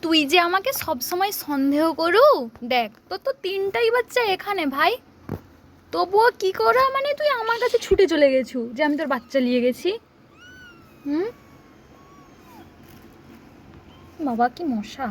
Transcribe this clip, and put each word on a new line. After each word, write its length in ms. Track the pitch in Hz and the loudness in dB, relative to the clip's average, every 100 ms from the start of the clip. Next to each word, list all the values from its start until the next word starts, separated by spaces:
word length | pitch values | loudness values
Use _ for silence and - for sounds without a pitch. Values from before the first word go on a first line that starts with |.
তুই 160 | 320 320 277 | 2 2 4
যে 80 | 349 339 | 2 2
আমাকে 220 | 370 440 539 | 0 -2 -6
সবসময় 480 | - 277 - 359 392 403 | -6 -6 -4 -2 -2 -4
সন্দেহ 400 | - 285 277 285 320 311 | -6 -2 0 2 0 0
করু, 240 | 330 381 587 427 233 - 240 | 2 6 6 4 -2 -12 -4
দেখ, 160 | 247 220 - _ | -2 -2 -10 _
তোর 120 | 381 - | -8 -6
তো 40 | 554 | -6
তিনটাই 440 | 370 392 392 466 453 480 | -6 -4 -4 0 0 0
বাচ্চা 240 | 466 508 453 | -2 -2 -2
এখানে, 280 | 370 - 403 302 269 | -2 -4 -4 -4 0
ভাই, 160 | 330 480 _ - - - - - - - _ | 0 0 _ -20 -12 -12 -14 -20 -20 -20 _
তবুও 360 | 330 349 392 466 - | -4 0 4 4 2
কি 100 | 381 381 | -4 0
করে, 220 | 440 466 523 539 | 2 4 2 0
মানে, 120 | 571 571 | -4 -2
তুই 100 | 605 508 | -2 -2
আমার 180 | 453 466 | -2 -2
কাছে 140 | 480 466 - | 0 -2 0
ছুটে 180 | 381 370 | 2 4
চলে 160 | 320 285 | 6 4
গেছু 240 | 262 247 262 233 | 4 0 -6 -8
যে 60 | 233 302 | -2 0
আমি 100 | 294 | 0
তোর 80 | 302 | -2
বাচ্চা 240 | 262 - 269 247 | -4 -2 -2 0
নিয়ে 140 | 247 | 2
গেছি? 260 | 240 247 339 440 _ _ _ - 1077 1077 1077 - - - | 0 -2 -4 -6 _ _ _ -20 -20 -20 -20 -20 -20 -14
হুম? 240 | 285 302 415 494 - - - - - - 1077 1077 - - - 880 831 - - - - - - - - - - - - - - - 294 | -4 -4 -4 -8 -20 -20 -20 -20 -20 -20 -20 -20 -20 -20 -20 -20 -20 -20 -20 -20 -20 -20 -20 -20 -20 -20 -20 -20 -20 -20 -20 -6 -4
বাবা, 200 | 233 240 | 0 0
কি 80 | 247 349 | 0 -4
মশা! 360 | 226 208 - 247 | -4 -6 -8 -8